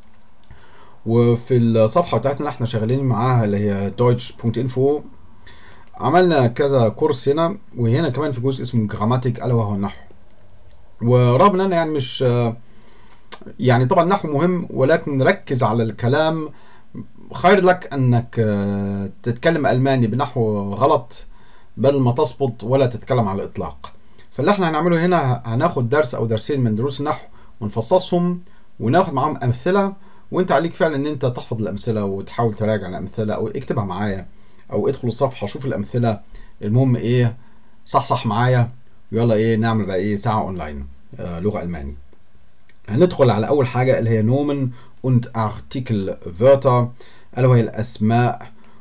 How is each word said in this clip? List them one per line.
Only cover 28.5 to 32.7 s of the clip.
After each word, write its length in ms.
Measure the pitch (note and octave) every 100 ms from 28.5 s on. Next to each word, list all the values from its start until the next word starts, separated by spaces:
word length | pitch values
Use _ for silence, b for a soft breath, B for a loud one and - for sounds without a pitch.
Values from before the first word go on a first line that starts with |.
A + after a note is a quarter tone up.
| b b -
وناخد 340 | A2+ E3 F3+
معاهم 240 | C3+ D3+ -
أمثلة، 500 | B2+ A#2+ F3+ G3 G3 G3 b b b
وأنت 200 | D#3+ F3+
عليك 220 | E3 E3+
فعلا 220 | - E3 C#3
إن 100 | D3
أنت 200 | C3+ C3
تحفظ 360 | B2 - A2
الأمثلة 440 | G2+ G2 B2 G#2+ G2+
وتحاول 480 | G2 F#2 - A2+
تراجع 360 | G#2 G#2+